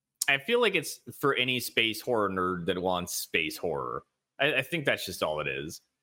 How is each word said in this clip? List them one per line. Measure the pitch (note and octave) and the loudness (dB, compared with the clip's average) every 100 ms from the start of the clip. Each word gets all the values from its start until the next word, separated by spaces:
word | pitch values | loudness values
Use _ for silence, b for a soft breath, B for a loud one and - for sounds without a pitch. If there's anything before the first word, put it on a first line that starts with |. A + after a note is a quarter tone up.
| _ - - | _ -4 0
I | C#3 | 2
feel | C#3 A#3+ | 2 4
like | A3+ F#3 | 4 2
it's | - - - - | -2 -10 -14 0
for | C#3+ B2 | 2 2
any | B2+ B2+ | 2 0
space | - - A2+ G#2 | 0 2 2 0
horror | - A#2 G2+ | 0 2 2
nerd | F#2+ F#2 F2+ E2+ | 2 0 0 0
that | F2+ | 0
wants | F2+ F2 F2 - | 2 0 -2 -6
space | - - D#2 - | -2 0 0 -2
horror. | F2+ C#2+ B1 A#1+ - _ _ - | -2 -2 -4 -6 -12 _ _ -2
I, | C#3+ C3 | 0 0
I | |
think | C3+ E3+ C3+ | -2 -2 0
that's | G#2+ - | 0 -2
just | F2 | -2
all | E2+ D2+ | -2 0
it | C#2+ | -2
is. | C2+ D2+ - _ _ | -4 -6 -10 _ _